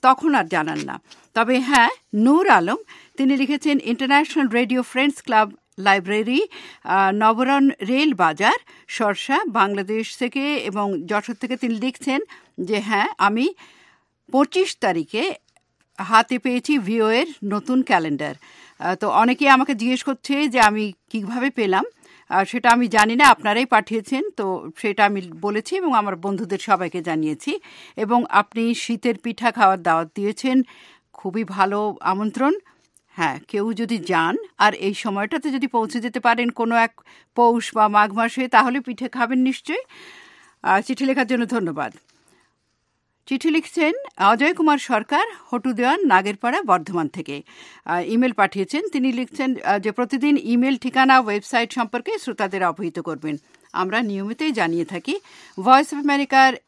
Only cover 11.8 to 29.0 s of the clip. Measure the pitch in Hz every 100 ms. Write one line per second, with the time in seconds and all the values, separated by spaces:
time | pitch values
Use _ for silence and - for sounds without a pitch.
11.8 | 254 247 - 262 415 - _ - 185 208
12.8 | 202 208 220 - 196 220 294 370 - _
13.8 | _ _ _ _ _ 262 285 370 370 -
14.8 | 208 170 156 214 370 - _ _ _ _
15.8 | _ - 185 220 233 254 254 247 240 294
16.8 | 190 226 214 226 339 285 202 208 - 254
17.8 | 247 185 160 143 151 147 _ - - _
18.8 | 170 185 214 - 233 254 285 262 269 240
19.8 | 233 254 - 262 - 277 294 240 214 214
20.8 | 214 - _ 226 196 240 262 254 208 190
21.8 | 466 _ _ - _ 185 190 247 240 240
22.8 | 240 220 214 240 285 226 208 208 254 226
23.8 | 214 220 208 269 403 - 196 185 - -
24.8 | 214 202 208 202 180 160 202 208 - 381
25.8 | 349 240 208 185 196 196 202 190 - 190
26.8 | 180 180 165 160 156 151 - 415 - -
27.8 | - - 214 240 240 196 208 226 226 233
28.8 | - 226